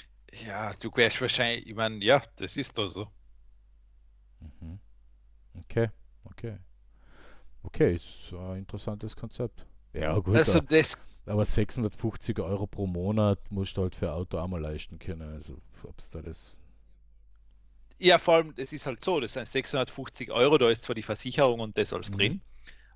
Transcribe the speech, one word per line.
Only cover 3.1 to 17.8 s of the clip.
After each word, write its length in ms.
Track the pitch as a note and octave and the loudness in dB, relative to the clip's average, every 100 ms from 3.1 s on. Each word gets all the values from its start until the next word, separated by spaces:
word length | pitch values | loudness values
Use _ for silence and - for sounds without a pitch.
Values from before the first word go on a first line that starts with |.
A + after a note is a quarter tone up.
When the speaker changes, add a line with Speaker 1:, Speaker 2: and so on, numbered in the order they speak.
| - - - - - _ - _ - - _ _ - | -14 -20 -20 -20 -20 _ -20 _ -20 -20 _ _ -20
Speaker 2:
Mhm. 380 | D#2+ - D#2+ G2+ - - - - - - - F2 | -20 -16 -14 -14 -18 -20 -20 -20 -20 -20 -20 -20
Okay, 240 | - A#2 A2+ - - - | -4 -2 -2 -4 -20 -20
okay. 340 | F#2 - A#2 G2 - - - - - - - - - - | -20 -12 -12 -12 -16 -20 -20 -20 -20 -20 -20 -20 -20 -16
Okay, 320 | - - C#3 | -6 2 2
ist 400 | E2+ - - - | 2 -6 -18 -14
ein 240 | F2+ F#2 F#2+ | -12 -8 -8
interessantes 580 | G2 G#2 - G#2 A2+ - | -10 -10 -8 -8 -10 -10
Konzept. 500 | A2+ - A#2+ - - - - | -10 -6 -6 -8 -18 -20 -14
Ja, 180 | D2 D#2 G2 | -4 0 0
gut, 180 | F2+ A2 | 4 4
Speaker 1:
Also 220 | D3 F2+ | 6 4
Speaker 2:
a-, 20 | |
Speaker 1:
das 420 | - D#3 D3 - - - - | 6 6 4 0 -8 -14 -2
Speaker 2:
aber 180 | G#2+ | 2
sechshundertfünfzig 920 | G#2 A#2 G#2 - G#2 - A2+ - - G#2+ | 4 4 2 0 -4 -2 -6 -4 -4 -4
Euro 280 | E2+ G2 G2+ | -4 -4 -4
pro 200 | - F#2+ | -4 -4
Monat 640 | F2 F#2 A2 G#2 G2 - | -2 0 4 4 2 -2
musst 260 | G2 F#2+ - | -4 -4 -2
du 60 | |
halt 120 | F2+ | -4
für 140 | - F2 | -2 -4
ein 60 | |
Auto 240 | D#2+ F2+ E2+ | -4 -4 -4
auch 100 | F2+ | -4
mal 140 | F2 | -4
leisten 360 | D2+ D2+ - E2+ | -6 -6 -10 -12
können. 320 | - E2 D#2 | -10 -10 -10
Also, 280 | D#2 D#2 B1+ - - | -12 -14 -16 -18 -18
ob's 260 | - - - | -16 -16 -14
da 140 | D#2+ | -12
das 360 | D#2+ D#2+ - - - - - - - - - - - - - - | -12 -14 -16 -20 -20 -20 -20 -20 -20 -20 -20 -20 -20 -20 -20 -20